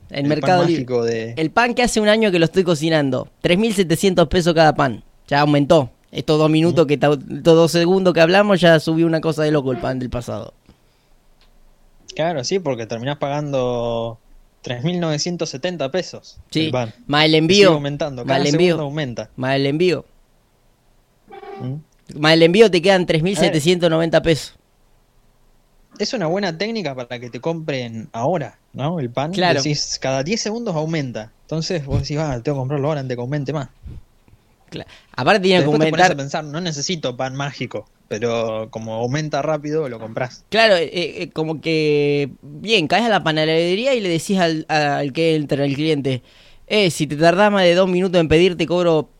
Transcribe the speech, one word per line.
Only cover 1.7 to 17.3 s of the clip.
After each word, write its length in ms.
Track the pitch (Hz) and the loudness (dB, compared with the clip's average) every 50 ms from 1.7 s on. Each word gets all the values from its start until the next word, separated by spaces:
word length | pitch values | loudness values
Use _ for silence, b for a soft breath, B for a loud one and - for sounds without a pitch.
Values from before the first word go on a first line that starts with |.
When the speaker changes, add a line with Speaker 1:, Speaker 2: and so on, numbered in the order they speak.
| 226 | 2
Speaker 1:
que 80 | 247 | 0
hace 180 | 247 - - 214 | 0 0 0 0
un 80 | 214 208 | 2 2
año 220 | 214 226 220 208 | 4 4 2 2
que 80 | 180 175 | 2 2
lo 60 | 160 | 2
estoy 180 | 160 - 185 180 | 2 2 0 2
cocinando. 640 | 175 170 135 160 165 160 151 143 135 127 123 - - _ _ | 2 0 0 0 0 2 2 2 0 -2 -4 -6 -8 _ _
Tres 180 | - 165 175 190 | 0 0 2 2
mil 160 | 226 233 196 | 2 0 0
setecientos 540 | 196 190 151 165 - - 196 180 180 170 - | 0 0 0 0 2 2 2 4 4 2 2
pesos 260 | - 185 160 175 156 | 2 2 2 2 4
cada 200 | 160 160 151 - | 4 4 4 4
pan. 280 | - 143 135 107 - - _ _ _ _ - | 2 0 -2 -2 -6 -12 _ _ _ _ -2
Ya 120 | 143 143 | 0 2
aumentó. 500 | 147 147 147 143 143 147 175 156 131 117 - _ _ _ | 2 4 4 2 4 6 4 4 4 0 -6 _ _ _
Estos 260 | - 139 135 - 156 151 | -12 -6 -2 0 2 2
dos 100 | 156 156 | 2 2
minutos 280 | 156 156 160 175 170 | 4 4 2 4 4
Speaker 2:
Ujú. 100 | 170 156 | 2 2
Speaker 1:
que 100 | 131 147 | 2 2
ta-, 140 | 123 151 147 | 2 2 2
estos 300 | 151 131 - - - 143 | 0 0 -4 -8 -12 0
dos 300 | - 170 160 165 165 156 | 4 6 6 6 6 4
segundos 420 | 156 170 170 175 190 190 190 180 151 | 2 2 2 2 2 2 2 2 4
que 60 | 160 | 4
hablamos 400 | 165 165 185 202 208 208 196 165 | 4 4 4 4 4 4 2 4
ya 180 | 175 165 165 151 | 6 6 6 6
subió 260 | - 165 160 160 165 | 4 0 0 2 2
una 140 | 165 165 156 | 2 0 0
cosa 220 | 156 160 151 156 | -2 -2 -2 0
de 80 | 151 151 | 0 2
loco 220 | 151 147 131 131 | 2 0 0 -2
el 60 | 127 117 | -4 -4
pan 200 | 120 127 131 127 | -4 -4 -4 -4
del 120 | 127 117 | -6 -6
pasado. 440 | - 123 120 117 110 104 - - - _ _ _ _ _ _ _ _ _ _ _ _ _ _ _ _ _ _ _ _ _ _ _ _ _ _ _ _ _ _ - - | -6 -8 -8 -8 -10 -10 -10 -14 -18 _ _ _ _ _ _ _ _ _ _ _ _ _ _ _ _ _ _ _ _ _ _ _ _ _ _ _ _ _ _ -12 -6
Speaker 2:
Claro, 300 | - 156 170 170 139 123 | -4 -2 -2 -2 -4 -4
sí, 160 | - 185 196 | -4 -4 -2
porque 260 | 170 139 127 113 113 | -2 -4 -4 -4 -6
terminás 300 | 107 120 113 120 139 147 - | -8 -8 -6 -6 -6 -6 -4
pagando 1040 | 147 139 143 147 151 143 139 131 127 123 123 120 117 117 117 113 113 117 110 - _ _ - - _ _ _ _ - | -4 -4 -4 -4 -4 -2 -2 -2 -2 -2 -2 -2 -4 -4 -4 -4 -4 -6 -8 -12 _ _ -20 -20 _ _ _ _ -12
tres 180 | - 120 120 | -10 -8 -6
mil 160 | 127 170 180 175 | -4 -4 -2 -2
novecientos 520 | 170 160 151 147 - 180 175 165 165 - | -2 -2 -2 -4 -4 -6 -6 -6 -6 -8
setenta 400 | - 131 175 180 180 151 135 135 | -6 -6 -6 -6 -4 -4 -6 -4
pesos 460 | 185 180 165 - - 104 - - - - - _ | -4 -6 -6 -6 -12 -18 -20 -20 -20 -20 -18 _
Speaker 1:
Sí, 160 | - 156 160 | -4 -2 -2
Speaker 2:
el 40 | 151 | 0
pan. 200 | 123 127 120 110 - - - | -2 -2 -4 -6 -8 -14 -8
Speaker 1:
más 180 | - 143 147 156 | -2 2 2 4
el 40 | 156 | 4